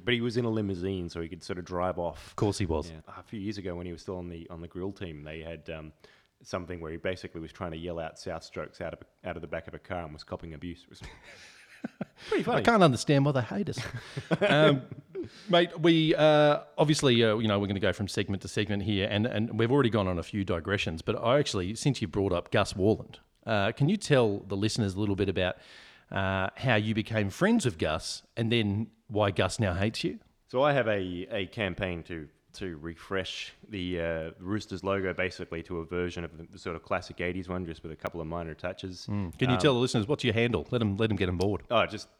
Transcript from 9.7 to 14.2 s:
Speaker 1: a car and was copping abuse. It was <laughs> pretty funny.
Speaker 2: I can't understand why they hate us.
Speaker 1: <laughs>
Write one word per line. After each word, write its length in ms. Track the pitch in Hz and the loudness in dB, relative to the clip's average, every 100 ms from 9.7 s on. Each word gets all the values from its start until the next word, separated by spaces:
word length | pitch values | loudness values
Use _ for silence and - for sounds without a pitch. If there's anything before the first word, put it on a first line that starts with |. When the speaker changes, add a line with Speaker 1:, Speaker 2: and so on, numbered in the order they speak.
Speaker 1:
a 40 | 80 | -14
car 260 | - 90 | -8 -8
and 80 | 80 | -8
was 100 | 78 | -12
copping 320 | - 90 85 | -12 -12 -12
abuse. 300 | 76 87 82 | -12 -12 -12
It 40 | - | -16
was 120 | - | -20
<laughs> 1300 | - - - - - - - - - - - - - | -18 -18 -20 -20 -20 -20 -20 -16 -14 -12 -14 -14 -4
pretty 160 | 392 | -2
funny. 140 | 202 247 | 0 2
Speaker 2:
I 40 | |
can't 200 | - 226 | 6 8
understand 400 | 170 113 - 139 | 8 6 4 4
why 80 | 139 | 4
they 100 | 139 | 2
hate 260 | 117 202 147 | 0 -2 -4
us. 80 | - | -4
Speaker 1:
<laughs> 40 | - 120 - - | -6 -10 -12 -12